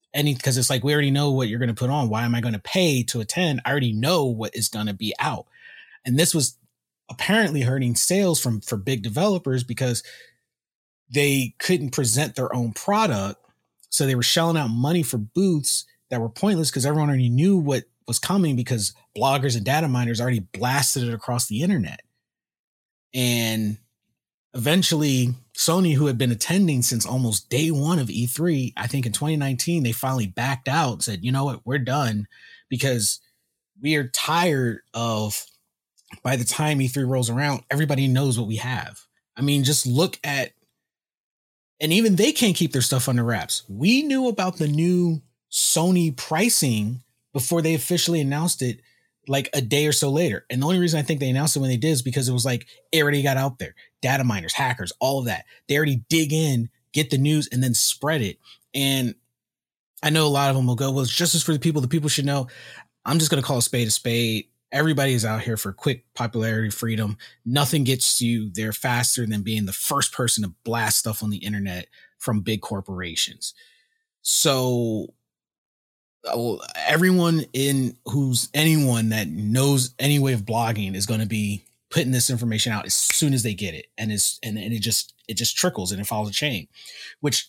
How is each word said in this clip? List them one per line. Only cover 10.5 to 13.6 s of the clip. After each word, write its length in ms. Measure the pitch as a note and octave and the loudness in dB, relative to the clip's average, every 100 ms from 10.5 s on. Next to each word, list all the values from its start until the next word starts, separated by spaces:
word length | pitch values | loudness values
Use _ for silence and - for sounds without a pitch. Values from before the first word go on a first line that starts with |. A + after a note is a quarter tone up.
| _ _ _ _ _ _ | _ _ _ _ _ _
they 460 | C3 C#3+ C3+ B2+ - | 0 2 2 0 -4
couldn't 320 | - F#3 C#3+ | 0 0 0
present 460 | C#3 B2 A#2+ D3+ - | -2 0 0 -2 -4
their 180 | B2 | -4
own 180 | B2 A#2 | -2 -4
product. 720 | G#2 - G#3 G#3+ G#2+ G2 - _ _ | -4 0 2 2 0 -4 -8 _ _